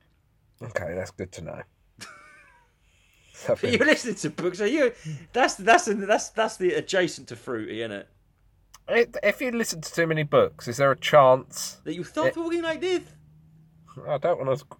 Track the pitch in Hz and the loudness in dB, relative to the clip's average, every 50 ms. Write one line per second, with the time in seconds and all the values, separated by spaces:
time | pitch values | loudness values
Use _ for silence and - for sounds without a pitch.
0 | _ _ _ _ _ _ _ _ _ _ _ - 120 113 - - 90 82 87 92 | _ _ _ _ _ _ _ _ _ _ _ -16 -10 -6 -6 -6 -6 -6 -6 -6
1 | 95 - - - 95 90 - - 82 80 - - - _ _ _ _ _ _ - | -8 -8 -8 -10 -12 -10 -12 -14 -14 -12 -12 -14 -16 _ _ _ _ _ _ -20
2 | - - - - - - - - - _ _ _ _ _ _ _ _ _ _ _ | -20 -20 -20 -20 -20 -20 -20 -20 -20 _ _ _ _ _ _ _ _ _ _ _
3 | _ _ _ _ _ _ - - - - - - - 247 240 - 262 302 - - | _ _ _ _ _ _ -20 -6 -2 -2 -2 0 0 2 2 4 4 4 4 2
4 | - 240 190 - - 151 - - 165 180 175 180 208 208 277 320 277 233 - - | 0 -6 -6 -4 -6 -6 -4 -4 -4 -4 -2 -2 -2 0 2 2 2 0 0 -4
5 | - 160 156 135 165 - - 233 269 302 - - 185 208 233 349 - 226 202 - | -12 -12 -12 -12 -10 -6 -4 -4 -4 -4 -6 -2 4 4 4 4 4 0 -4 -2
6 | 196 190 220 - - - - 220 220 208 - - 185 180 147 151 - - 190 185 | 0 0 0 0 0 -4 -2 -2 -2 -2 -2 -2 0 0 0 0 -2 0 0 0
7 | 180 - - - 135 - 123 110 - 139 123 110 107 - 104 110 117 113 101 98 | 0 0 -2 -8 -14 -14 -14 -12 -10 -8 -6 -6 -6 -6 -6 -8 -6 -8 -8 -10
8 | - _ _ _ _ _ _ _ _ _ _ _ _ _ - - _ - 185 233 | -12 _ _ _ _ _ _ _ _ _ _ _ _ _ -20 -14 _ -2 0 0
9 | 233 - - - - 208 196 - 294 254 233 233 220 - - 165 151 - - - | 0 0 -2 -2 0 0 0 0 -2 -4 -2 -2 -2 -4 -6 -8 -10 -6 -2 0
10 | 170 160 160 156 151 147 - 127 101 85 - - - 123 113 131 139 139 131 - | 0 2 2 0 0 4 4 4 4 4 2 -6 -8 -6 0 2 4 4 4 2
11 | - - 156 147 135 131 127 131 - - - - - - - - - 151 160 175 | 2 6 8 8 10 10 8 6 2 -4 -12 -10 -10 -10 -12 -12 -10 -10 -8 -8
12 | 170 - - - 427 523 - 330 330 330 339 349 330 330 320 269 339 370 359 330 | -8 -6 -2 -2 0 0 0 -2 -4 -4 -4 -4 -4 -4 -4 -4 -4 -4 -4 -4
13 | - - - - - _ _ - _ _ _ - _ _ _ _ _ - - - | -6 -8 -20 -20 -20 _ _ -20 _ _ _ -20 _ _ _ _ _ -20 -20 -12
14 | - 143 151 139 - 170 175 - 135 135 131 - - - - | -6 -4 -4 -2 0 0 0 0 0 -2 -2 -4 -4 -12 -20